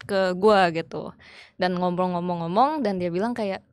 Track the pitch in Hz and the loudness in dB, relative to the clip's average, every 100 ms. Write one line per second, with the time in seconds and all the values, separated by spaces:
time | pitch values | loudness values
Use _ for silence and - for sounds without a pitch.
0 | - 196 185 180 214 202 180 160 165 160 | -4 0 0 2 4 6 4 0 -6 -10
1 | - - - - - - 180 180 180 175 | -10 -14 -20 -20 -20 -4 -2 0 0 0
2 | 185 175 180 175 170 196 277 311 214 185 | -2 -2 -4 -4 -2 2 2 0 -2 -2
3 | 180 170 226 240 202 196 - | -2 -2 -4 -4 -6 -8 -12